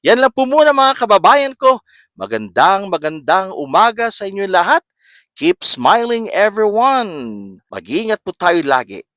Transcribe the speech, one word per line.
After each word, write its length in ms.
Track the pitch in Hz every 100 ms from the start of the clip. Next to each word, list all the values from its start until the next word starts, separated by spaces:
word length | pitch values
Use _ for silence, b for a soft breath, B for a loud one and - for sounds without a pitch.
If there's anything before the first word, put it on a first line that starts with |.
Yan 160 | 151 233
lang 160 | 262
po 80 | -
muna 320 | 262 294 302
mga 240 | 277 269 269
kababayan 560 | 226 202 - 285 277
ko. 240 | 262 262 254 b b b _
Magandang, 720 | 98 110 104 90 160 196 202
magandang 640 | 165 156 156 135 180 190
umaga 560 | - 143 156 226 226 233
sa 160 | - 202
inyo 240 | 196 196
lahat. 320 | 180 175 - _ b b b b -
Keep 240 | 156 175
smiling 640 | - - 127 220 233 233 220
everyone. 760 | - 214 208 214 214 254 262 220 151 120 104 98 92 _
Mag-iingat 480 | 98 80 156 220 214 -
po 80 |
tayo 240 | - 180 170 139
lagi. 400 | 131 107 95 -